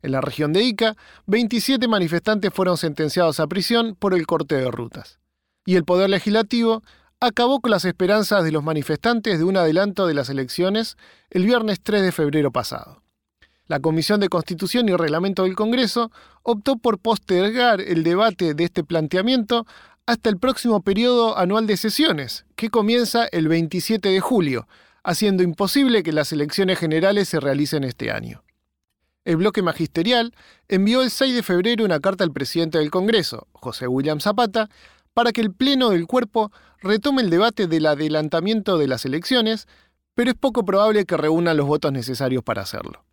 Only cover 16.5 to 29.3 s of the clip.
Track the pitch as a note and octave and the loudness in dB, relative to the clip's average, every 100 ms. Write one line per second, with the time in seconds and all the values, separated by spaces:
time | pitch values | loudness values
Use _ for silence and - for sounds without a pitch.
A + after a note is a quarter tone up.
16.5 | A3 C#4 B3 A#3+ G#3 A3+ A3 - F3+ G3+ | -2 0 0 0 0 0 -2 0 0 2
17.5 | A#3+ B3 G3+ - E3 D#3+ F3 A3+ F#3+ E3+ | 2 2 2 0 0 2 2 2 0 -2
18.5 | D3 E3+ - D#3+ E3 D#3 F3+ G#3+ C4 G#3+ | 0 -2 -2 -2 -2 0 0 0 0 0
19.5 | A#3 A3+ - - _ - A#3 A#3 F#3+ B3+ | -2 -4 -18 -20 _ -4 -2 0 0 -2
20.5 | - A#3+ G#3 F#3+ G3 B3 B3 A3+ - F3+ | 0 0 0 2 2 2 4 2 0 0
21.5 | G#3+ A3 G3 A3 - D#4 D3+ B2+ - _ | 0 0 0 -2 0 0 0 -6 -12 _
22.5 | - A3+ A#3 G#3 A#3+ A#3 A#3 A#3 F3 D#3 | -8 -2 0 2 2 2 0 0 0 2
23.5 | E3 E3 F3+ - A3 G3+ F#3+ - A#3 D3+ | 0 0 -4 -2 0 2 0 2 0 0
24.5 | B2 - _ _ _ - E3 G#3 F#3+ F3+ | -2 -8 _ _ _ -4 0 0 2 0
25.5 | D#3 G3 C#4 C4+ A3+ D#3+ D3+ D3 D#3 D3 | 0 0 2 4 2 2 -2 0 -2 -2
26.5 | - F#3+ F3+ E3 D#3 F#3+ G#3 F#3+ D#3+ C#3 | 0 0 0 0 2 2 2 0 -2 0
27.5 | C#3 D3 D3+ C3+ - A#2 G#2+ - - _ | 0 0 -2 -4 -6 -6 -6 -8 -14 _
28.5 | _ _ _ _ _ _ _ - | _ _ _ _ _ _ _ -2